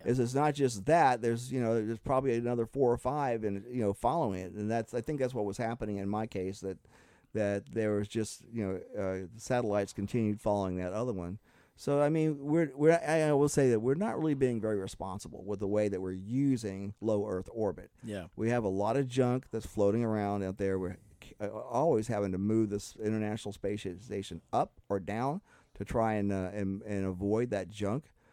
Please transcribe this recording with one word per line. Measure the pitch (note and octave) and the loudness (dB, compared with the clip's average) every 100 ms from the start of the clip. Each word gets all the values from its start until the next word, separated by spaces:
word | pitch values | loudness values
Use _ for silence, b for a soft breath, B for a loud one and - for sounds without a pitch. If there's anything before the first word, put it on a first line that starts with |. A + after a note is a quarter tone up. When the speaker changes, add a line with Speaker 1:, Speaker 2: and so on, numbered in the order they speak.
| - | 0
Speaker 1:
Is | B2+ | 2
it's | A#2+ | 2
not | C3+ D3+ | 2 2
just | C#3+ C3 A2 G2 | 2 0 0 4
that. | E3 C#3 A#2+ | 6 6 4
There's, | A#2 A#2 B2 | 0 -2 -2
you | C3+ | -2
know, | A#2 A2+ G#2+ | 2 2 0
there's | A2+ | -4
probably | - C3+ C3+ A#2 | 0 2 2 0
another | A#2+ A#2+ A2+ | 0 0 -2
four | C3+ B2 | 2 4
or | A#2+ | 4
five, | B2+ D3 C#3 A#2 | 0 -2 0 0
and, | G#2+ G2 A#2 | -2 -4 -6
you | B2 | -2
know, | G#2 | 0
following | G2 A#2+ D#3+ C3 F#2+ | 2 0 2 0 -2
it. | F#2 | -6
And | G#2 G#2+ | -6 -2
that's, | A2+ G#2+ | -2 -2
I | B2 | -6
think | A2+ D3+ | -4 -2
that's | B2+ | -2
what | B2+ G#2 | -2 -4
was | F#2+ | -2
happening | A2+ A#2+ G#2+ G2+ | -4 -4 -4 -4
in | G2 | -2
my | G#2 A2 | -4 -4
case, | G2 F#2 G2+ | -4 -4 -6
that, | F#2+ F2+ _ b b b b | -8 -10 _ b b b b
that | A2 G#2 G2+ - | -2 0 0 -4
there | A2+ A2 G#2 | -2 0 0
was | G#2 | 0
just, | A2+ G#2+ - - | -2 -4 -6 -10
you | A2+ G2 F#2 - G#2 | -4 -2 -4 -6 -4
know, | |
uh, | F#2+ F#2+ F#2 A2 | -2 -2 -6 -10
satellites | - B2 A#2 G#2 G2 | -4 0 2 0 0
continued | - G2 B2 G#2+ G#2 | -4 -2 0 0 0
following | A2 G#2 F#2+ F2+ | 0 0 0 -2
that | F2+ | -4
other | G2+ B2+ | -4 -4
one. | F#2+ F2 G#2 b b b b | -4 -6 -10 b b b b
So, | - C#3+ | 0 2
I | D3 | 4
mean, | D#3+ D#3 C#3+ | 4 2 0
we're, | C#3 E3 D#3 C3+ | 0 2 2 4
we're, | D3 E3 D3 | 6 6 4
I, | D#3+ | 4
I | D#3 | 4
will | C#3+ D3 | 6 4
say | D3 C3 | 6 6
that | A2+ | 6
we're | A#2 | 4
not | D3 A3 C#3+ | 0 0 0
really | D#3 | 0
being | C#3 C3 A#2 | 2 2 2
very | G#2+ G#2 | 0 -2
responsible | F#2+ - F#2+ F#2 - - | -4 -8 -8 -8 -10 -12
with | F#2+ G2 | -8 -4
the | G2+ | 0
way | G#2 G#2+ | 2 2
that | F#2+ | 0
we're | F#2 | -4
using | F#2 G2 B2+ C#3 B2 A2 F#2+ G2+ - | -6 -2 2 2 2 -2 -6 -8 -4
low | A2 G#2 G#2+ | 0 0 0
Earth | F#2 F2 | -4 -4
orbit. | A#2 G#2 F2 F#2+ _ | -2 -2 -2 -10 _
Speaker 2:
Yeah. | A#2 G2+ E2+ - | -8 -8 -8 -2
Speaker 1:
We | A2+ | 0
have | A#2+ | 2
a | G#2 | 0
lot | F#2+ G#2 C3 | 0 2 2
of | C3 | 0
junk | B2+ B2 B2+ - | 2 2 2 -2
that's | A2+ - | -8 -6
floating | - G2+ A2 | 2 2 4
around | A#2 G#2+ G2+ G2+ | 2 0 0 -2
out | F#2+ G2 | -4 -2
there. | G2 F#2+ | -2 0
We're | F2+ F#2 - - | -4 -8 -16 -20
c-, | - - | -20 -10
uh, | G#2 | -8
always | G#2+ B2+ B2 E3 A#2 A2+ | -8 -4 0 2 2 2
having | G#2+ G2+ | -2 0
to | F#2 | 0
move | G2+ A2 G#2+ | 2 2 2
this | G2+ - - | -2 -8 -6
International | G#2+ A2 G#2+ G#2+ G#2 | -2 -2 -2 -4 -8
Space | G2 G2+ G#2 G2 F2 | -6 -4 -4 -6 -10
Station | A#2 G2+ - E2+ - | -8 -8 -8 -12 -4
up | A#2 E3+ _ - | -2 -2 _ -4
or | G2 | -4
down | F2+ G#2+ C3+ E3+ - b b - | -4 -4 -2 -4 -8 b b -12
to | G2 | -4
try | A#2+ A2+ G#2+ | 0 2 2
and, | G2+ | 0
uh, | G2 F#2 | 0 -2
and, | G#2 G2 G2 | -4 -4 -4
and | A2 G2+ F#2+ | -4 -4 -2
avoid | F#2 G2+ A2 B2 | -2 0 0 0
that | G#2 F2+ | -2 -4
junk. | G#2 G2+ B2 - _ b | -4 -2 -2 -6 _ b